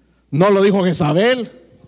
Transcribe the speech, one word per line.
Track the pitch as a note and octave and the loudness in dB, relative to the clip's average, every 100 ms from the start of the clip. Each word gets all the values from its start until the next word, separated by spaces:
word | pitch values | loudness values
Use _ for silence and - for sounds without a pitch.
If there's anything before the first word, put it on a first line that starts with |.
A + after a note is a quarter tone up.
| _ _ _ | _ _ _
No | C#3 G3 | 0 2
lo | G3 | 2
dijo | G3 G3 | 2 0
Jezabel. | F#3 D#3+ D3+ D#3 A#3 B3+ A3 - - _ | -2 -2 -2 0 0 -2 -6 -14 -20 _